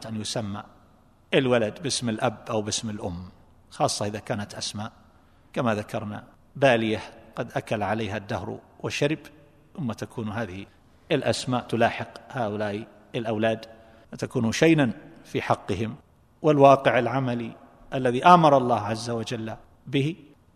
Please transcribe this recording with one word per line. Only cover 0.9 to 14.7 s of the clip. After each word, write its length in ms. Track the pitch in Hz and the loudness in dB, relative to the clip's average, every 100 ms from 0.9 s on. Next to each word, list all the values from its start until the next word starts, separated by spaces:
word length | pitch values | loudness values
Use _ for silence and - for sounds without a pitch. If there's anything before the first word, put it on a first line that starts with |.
| _ _ _ _ | _ _ _ _
الولد 480 | 165 127 120 107 - | 0 4 2 0 -4
باسم 260 | 139 - 120 | -6 -4 -4
الأب 280 | 107 123 110 - | -2 -2 -4 -4
أو 120 | 110 | -4
باسم 280 | 104 - 110 | -4 -6 -6
الأم، 400 | 104 107 87 92 - _ _ _ | -8 -10 -10 -14 -20 _ _ _
خاصة 360 | - 143 - 104 | -4 -2 -2 -6
إذا 140 | 104 | -6
كانت 340 | - 110 104 | -6 -6 -8
أسماء 380 | - - 104 107 - _ _ _ _ _ | -10 -10 -10 -12 -16 _ _ _ _ _
كما 220 | - 120 104 | -2 -2 -2
ذكرنا 480 | - 110 107 104 - _ _ - | -4 -8 -8 -12 -16 _ _ 2
بالية 440 | 135 117 110 104 - - - - | 4 4 2 -2 -6 -18 -14 -10
قد 160 | 120 135 | -8 -8
أكل 280 | - 110 | -4 -4
عليها 340 | 98 110 107 107 | -2 -2 -4 -8
الدهر 420 | 101 101 107 110 - - | -8 -8 -8 -12 -16 -12
وشرب، 400 | 113 - 147 160 - - - _ _ - | -8 -2 -2 -2 -8 -20 -20 _ _ -8
ثم 140 | 123 | -6
تكون 380 | 104 104 - 107 | -6 -10 -8 -6
هذه 360 | 104 104 95 98 _ _ _ - | -6 -8 -10 -16 _ _ _ -2
الأسماء 500 | 156 - 113 - 123 | 0 0 -2 -2 -4
تلاحق 500 | - 113 113 - 117 - - | -2 2 2 0 -10 -14 -12
هؤلاء 580 | 131 107 104 104 101 113 - - 131 | -6 -4 -4 -6 -6 -10 -20 -10 -6
الأولاد 500 | 113 107 113 113 - - - - - | -4 0 0 0 -8 -20 -20 -20 -20
وتكون 380 | - - 131 113 | -10 -6 -2 -2
شيناً 400 | - 165 | 4 6